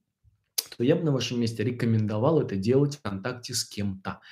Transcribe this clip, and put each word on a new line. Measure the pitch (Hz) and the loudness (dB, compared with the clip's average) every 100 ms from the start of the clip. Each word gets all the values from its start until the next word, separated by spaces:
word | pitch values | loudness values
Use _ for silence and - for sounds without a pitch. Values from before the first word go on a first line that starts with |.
| _ _ _ _ _ - - - | _ _ _ _ _ -12 -12 -2
то | |
я | 123 | 2
бы | 175 | 2
на | 165 | 2
вашем | 131 117 120 | 0 0 0
месте | 117 113 | -2 0
рекомендовал | 123 120 120 110 107 107 135 156 | -2 0 2 2 2 2 2 2
это | 117 98 | 2 -2
делать | 98 131 147 - | 2 4 2 0
в | |
контакте | 101 95 117 123 117 | -6 -6 -6 -8 -8
с | 113 | -6
кем-то. | - - 101 95 - 85 - | -6 -4 -6 -6 -10 -12 -16